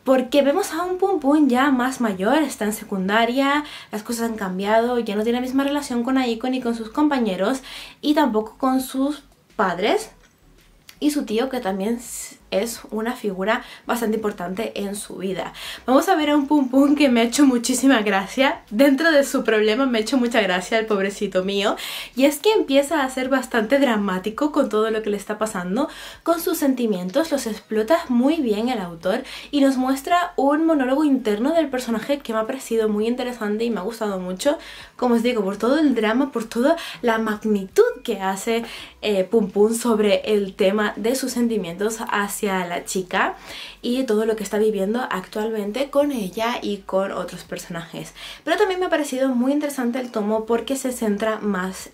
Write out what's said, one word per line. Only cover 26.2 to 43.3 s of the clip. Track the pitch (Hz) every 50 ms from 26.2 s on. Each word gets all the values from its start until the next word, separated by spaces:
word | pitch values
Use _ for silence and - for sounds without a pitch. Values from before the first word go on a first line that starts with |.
| -
con | 330 339 339
sus | 339 381 339 -
sentimientos, | 302 269 262 247 240 220 202 180 180 185 185 277 320 -
los | 294 269 - 226
explota | 208 - - - 220 214 220 220 330 339 330 -
muy | 247 233 247 277 330 339
bien | 269 233 202 208 226 254
el | 254 208
autor | 185 175 170 165 - 185 208 247 262 - - - - -
y | - 285
nos | 277 269 262 247
muestra | 254 254 269 269 - 349 349 359 349 349 -
un | - 269 277 294 302 330
monólogo | 320 330 285 254 247 269 294 311
interno | 294 269 226 - 214 208 208 233 285 339
del | 330 311 285
personaje | 262 247 240 233 226 214 - - 285 277
que | - - 226
me | 220
ha | 220
parecido | 220 269 269 - - 233 226 220 214
muy | 208 208 214 233
interesante | 247 254 254 247 240 - 214 208 208 214 233
y | 240
me | 220 180
ha | 180
gustado | 220 233 - 226 208 196 185
mucho. | 180 180 185 185 - 285 311 339 - - - - - - _ -
Como | 247 247 233
os | 226 -
digo, | 247 247 220 196
por | 190 202 196
todo | 220 233 277 320
el | 311 277 233
drama, | 226 214 214 226 247 294 277
por | - 226 214
toda | - - 226 247 294 339 330 - - - -
la | - 240 226 226
magnitud | 226 220 208 208 - 220 214 196 190 190 - 392 453 494 480 - -
que | - 208 196
hace, | 190 190 196 190 - 240 226 233 233 226 - - - - - -
eh, | - 214 208 190 185
Pum | 185 - 233 202 190
Pum | - 202 208 220 233
sobre | 226 - 240 226 214 214 208 190 - - - 214
el | 208 202 190 190
tema | - 208 185 294 214 311 - -
de | - 202 226 269
sus | 262 269 240
sentimientos | - 247 240 226 226 202 180 165 170 180 208 220 226 - 233 -
hacia | - 208 202 202 - - - 202 190 185 180
la | 175 175 180 185
chica | - - 196 180 - 190 196 247 339